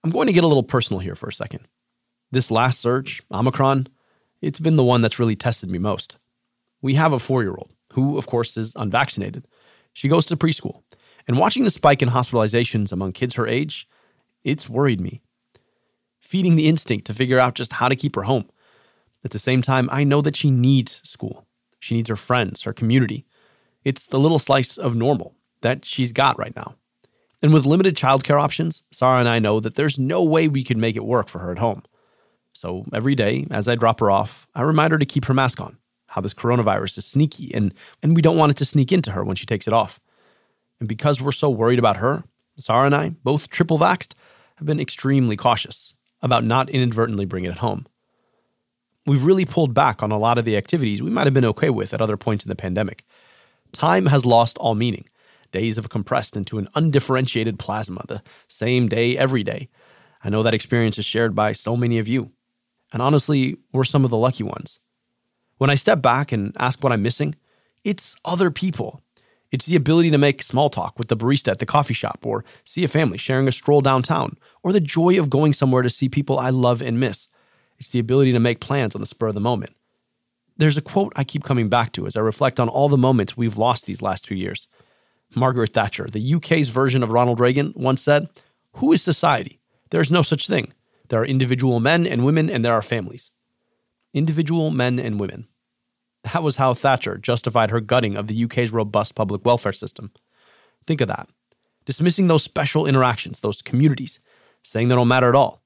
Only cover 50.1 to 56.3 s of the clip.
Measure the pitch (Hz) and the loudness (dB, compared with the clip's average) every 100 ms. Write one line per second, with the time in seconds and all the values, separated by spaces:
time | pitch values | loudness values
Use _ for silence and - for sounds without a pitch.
50.1 | 107 110 120 113 104 - 170 123 101 127 | 0 2 0 0 -2 0 -2 0 -2 -4
51.1 | 233 160 135 117 104 156 110 101 110 110 | 0 2 4 2 2 0 0 -4 -4 -2
52.1 | 101 - 107 - 90 95 92 104 113 _ | -2 -2 -4 -4 -8 -4 -4 -4 -8 _
53.1 | _ _ _ _ _ _ - 156 185 180 | _ _ _ _ _ _ -2 2 2 4
54.1 | 143 120 117 117 - 113 107 120 101 - | 4 6 4 4 0 -2 0 -2 -4 -10
55.1 | _ _ _ _ 92 113 110 107 113 101 | _ _ _ _ -4 -2 -4 -6 -6 -2
56.1 | 135 110 | -2 -2